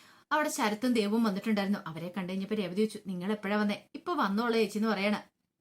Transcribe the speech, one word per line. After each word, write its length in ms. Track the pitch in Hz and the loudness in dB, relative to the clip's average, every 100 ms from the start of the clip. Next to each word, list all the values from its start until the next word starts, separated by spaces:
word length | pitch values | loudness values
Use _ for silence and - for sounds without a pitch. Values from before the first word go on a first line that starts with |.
| - - - | -20 -16 -2
അവിടെ 180 | 302 302 | 0 0
ശരത്തും 440 | - 220 214 254 | 0 0 0 2
ദേവും 320 | 226 202 226 | 4 4 4
വന്നിട്ടുണ്ടായിരുന്നു. 560 | 226 190 226 208 196 202 - | 2 2 0 2 2 0 -2
അവരെ 220 | 160 175 | -8 -8
കണ്ടു 220 | 190 180 | -6 -4
കഴിഞ്ഞപ്പോ 260 | 190 196 214 | -4 -4 -2
രേവതി 200 | 180 180 | -2 0
ചോദിച്ചു, 220 | 220 208 - | 0 -2 -8
"നിങ്ങൾ 260 | 180 185 | -6 -4
എപ്പോഴാ 240 | 214 196 208 | -4 -2 0
വന്നേ?" 200 | 208 202 - | 0 -2 -8
"ഇപ്പൊ 180 | - - | -12 -4
വന്നോളൂ 400 | 320 202 202 240 | 0 0 2 2
ചേച്ചി" 240 | 226 214 214 | 2 2 0
എന്ന് 100 | 220 | 0
പറയണ. 280 | 190 208 208 - _ _ _ | 2 0 0 -4 _ _ _